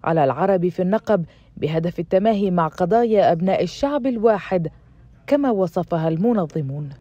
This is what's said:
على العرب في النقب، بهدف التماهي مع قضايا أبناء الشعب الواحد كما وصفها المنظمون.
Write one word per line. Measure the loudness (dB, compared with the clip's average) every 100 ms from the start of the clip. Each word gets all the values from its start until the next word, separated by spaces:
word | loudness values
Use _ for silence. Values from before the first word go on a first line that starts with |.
على | 0 2
العرب | 2 2 0 2 0
في | -2
النقب، | -2 -2 0 -2 -2 -14 _ -8
بهدف | -4 -2 -4 -6
التماهي | 0 2 2 0 0
مع | 0 -2
قضايا | -2 2 2 4 4 4
أبناء | 2 0 0
الشعب | -2 -2 -2 -2 -2
الواحد | 2 2 2 0 -2 -2 -10 -20 -20 -20 -20 -2
كما | 0 2
وصفها | 0 0 -2 -4 -2 -2
المنظمون. | 0 0 0 -2 -4 -6 -8 -10 -14